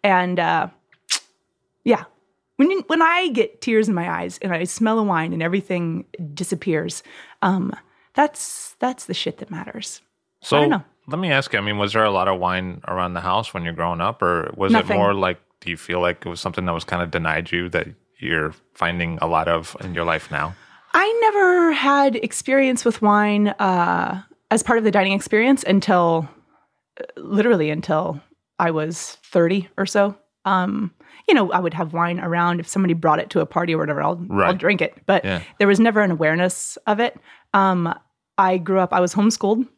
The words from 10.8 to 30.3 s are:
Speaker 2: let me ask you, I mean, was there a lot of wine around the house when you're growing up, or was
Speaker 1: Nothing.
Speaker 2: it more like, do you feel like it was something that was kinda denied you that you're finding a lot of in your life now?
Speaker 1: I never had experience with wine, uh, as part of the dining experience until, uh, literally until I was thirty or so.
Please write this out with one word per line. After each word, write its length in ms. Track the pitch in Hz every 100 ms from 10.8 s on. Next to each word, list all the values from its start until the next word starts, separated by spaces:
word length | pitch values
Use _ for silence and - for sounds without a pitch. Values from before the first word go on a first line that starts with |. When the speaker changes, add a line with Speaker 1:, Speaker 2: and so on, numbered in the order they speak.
| - _ -
Speaker 2:
let 120 | 156
me 120 | 185
ask 200 | 139 135
you, 60 | 107
I 20 |
mean, 160 | 104 104
was 160 | 101
there 100 | 110 107
a 60 |
lot 160 | 95 92
of 120 | 92
wine 420 | 90 92 92 90 -
around 260 | 90 90
the 80 | 87
house 320 | 90 95 113
when 100 | 95
you're 100 | 85
growing 260 | 82 85 85
up, 220 | 92 117
or 320 | 90 87 78 -
was 160 | 95
Speaker 1:
Nothing. 240 | 113 95 104
Speaker 2:
it 40 |
more 140 | 101
like, 260 | 98 92 87 _ _
do 100 | -
you 40 | 85
feel 220 | - 87
like 220 | 87 85 -
it 40 |
was 100 | 85
something 260 | 95 87 90
that 60 |
was 100 | 82 -
kinda 220 | 87 87
denied 440 | 87 80 78 85
you 160 | 87 87
that 180 | 82 - - _ _
you're 340 | - 80 78 - _ -
finding 420 | 85 87 85 80
a 60 | 82
lot 200 | 82 80
of 280 | 82 82 -
in 120 | 92 85
your 100 | 85
life 240 | 80 -
now? 220 | 71 76 90 - - _
Speaker 1:
I 180 | 320 403 453
never 500 | 453 415 381 359 339
had 420 | 285 277 285 277 220
experience 680 | 220 - - 269 269 247 240
with 160 | 226
wine, 480 | 214 208 208 208 208 -
uh, 640 | 202 180 170 175 - 190 - _ _
as 100 | 220
part 140 | - 233
of 60 | 220
the 60 |
dining 220 | 202 190
experience 500 | 196 - 214 240 269
until, 680 | - 190 - 180 170 165 147 _ _ _ _ _ _ -
uh, 40 | - -
literally 520 | - 202 233 202 151
until 500 | 151 - 156 165 143 _ _ _ _
I 100 | 170
was 460 | 160 156 165 - -
thirty 440 | _ 180 170 196 185 -
or 80 | 190
so. 280 | 214 202 202 _